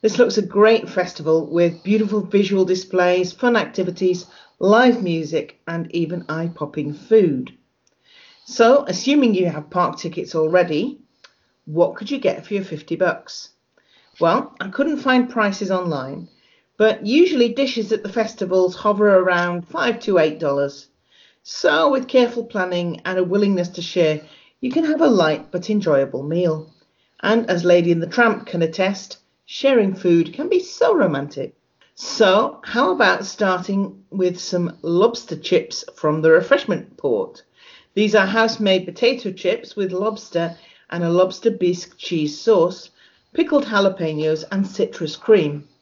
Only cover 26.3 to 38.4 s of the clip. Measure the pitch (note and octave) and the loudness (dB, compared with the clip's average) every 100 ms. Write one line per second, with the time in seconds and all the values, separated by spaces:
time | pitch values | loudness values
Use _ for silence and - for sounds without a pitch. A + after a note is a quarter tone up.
26.3 | E3+ F3 D#3 D#3 _ _ _ _ _ G3 | 0 0 -2 -8 _ _ _ _ _ 0
27.3 | A3+ A3+ F3+ F3 F3 E3+ E3 E3 - A#3 | 0 0 -2 4 4 4 0 -2 2 2
28.3 | G#3 - E3+ E3 - F#3+ G3 - - _ | 2 -6 -4 -4 0 -2 -2 -12 -20 _
29.3 | _ _ - C4+ B3+ G3 F#3 F3+ E3+ D#3+ | _ _ -2 2 4 2 0 2 2 2
30.3 | - D#4+ F4+ - - A#4+ F#4+ F#3+ C#3 C#3+ | -4 -2 -2 -2 0 2 4 2 0 -6
31.3 | C#3 C3 _ _ _ _ - - - G#3 | -10 -12 _ _ _ _ -18 -14 2 4
32.3 | G3 C#4 - - A#3 D4+ F4+ G#3 - G3+ | 4 2 -6 -6 -2 0 4 2 2 -4
33.3 | - G3+ F3+ F#3 G3 G3 - _ F#3+ F3+ | -2 -2 -2 -2 -4 -4 -8 _ -2 -2
34.3 | F3+ - F3+ E3+ - E3+ E3+ A3+ A#3 - | -2 -6 -4 -4 -6 -2 2 2 0 -12
35.3 | D3+ - F3+ - - - - D#3 D#3 D#3+ | -12 0 0 0 -14 -16 -6 -2 0 4
36.3 | D#3+ F#3 C#4 - E3 - - C#3 A2+ - | 4 4 0 0 -6 -6 -8 -4 -2 -4
37.3 | - _ _ - - _ - G#3+ G#3+ F#3+ | -10 _ _ -20 -20 _ -2 2 4 2
38.3 | A3+ | 2